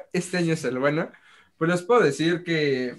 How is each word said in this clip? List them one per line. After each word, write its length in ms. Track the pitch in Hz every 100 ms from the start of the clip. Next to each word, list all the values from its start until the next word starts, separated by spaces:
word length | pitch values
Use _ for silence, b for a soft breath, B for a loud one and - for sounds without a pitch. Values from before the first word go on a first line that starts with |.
| -
este 240 | 180 - 180
año 160 | 165
es 100 | 160
el 140 | 127 127
bueno, 320 | 143 151 196 b b b b _
pues, 120 | 165
les 120 | 175
puedo 180 | 175 240
decir 420 | 156 139 165 170
que, 520 | 170 160 147 127 123